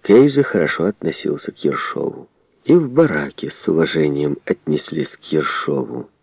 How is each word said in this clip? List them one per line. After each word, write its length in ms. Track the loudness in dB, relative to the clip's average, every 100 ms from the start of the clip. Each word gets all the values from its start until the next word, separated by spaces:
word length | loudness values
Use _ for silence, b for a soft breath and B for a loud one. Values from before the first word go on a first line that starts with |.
Кейза 400 | 6 6 6 4
хорошо 420 | 0 0 -2 0 -2
относился 640 | -2 -6 -4 -6 -4 -8
к 60 | -4
Ершову. 720 | -4 -2 -6 -6 -6 -8 -20 _ _ _
И 120 | 2 2
в 160 | 4
бараке 600 | 2 2 2 -6 -8 -12 -6
с 40 | 0
уважением 720 | 0 2 0 0 0 -2 -4 -4
отнеслись 640 | -4 -2 -4 -4 -8 -8
к 140 | -10 -2
Ершову. 800 | -2 -2 -6 -4 -4 -6 -10 -14 _